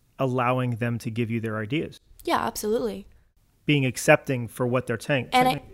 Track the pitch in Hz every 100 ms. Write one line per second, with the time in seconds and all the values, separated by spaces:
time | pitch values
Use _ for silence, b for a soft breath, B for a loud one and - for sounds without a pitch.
0 | _ - 135 127 120 127 127 113 120 117
1 | 120 110 113 113 110 107 107 147 - -
2 | _ - - 262 - 220 208 233 240 196
3 | 202 - _ _ _ _ - 147 131 -
4 | - 151 - 127 117 - 123 123 123 113
5 | - 143 - 254 254 269 -